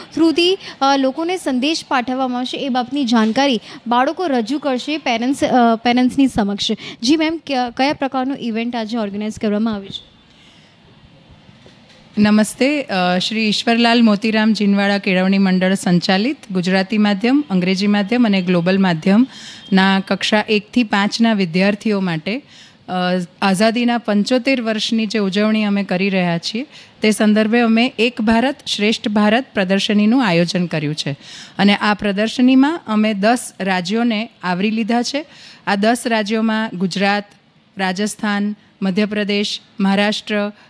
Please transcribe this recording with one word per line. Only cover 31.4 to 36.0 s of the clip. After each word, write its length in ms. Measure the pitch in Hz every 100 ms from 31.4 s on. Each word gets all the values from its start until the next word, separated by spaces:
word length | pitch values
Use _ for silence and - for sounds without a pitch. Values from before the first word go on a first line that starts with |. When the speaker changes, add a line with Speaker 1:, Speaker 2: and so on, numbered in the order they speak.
| - -
Speaker 2:
અને 180 | 202 202
આ 180 | 214
પ્રદર્શનીમાં 840 | 208 208 196 220 - 247 262 277 330 -
અમે 280 | 214 214
દસ 380 | 208 214 240 - -
રાજ્યોને 680 | 190 185 175 226 240 208 233 _
આવરી 280 | 180 180 190
લીધા 320 | 220 214 233
છે. 220 | 233 277 - - - - -
આ 80 |
દસ 280 | 202 214 240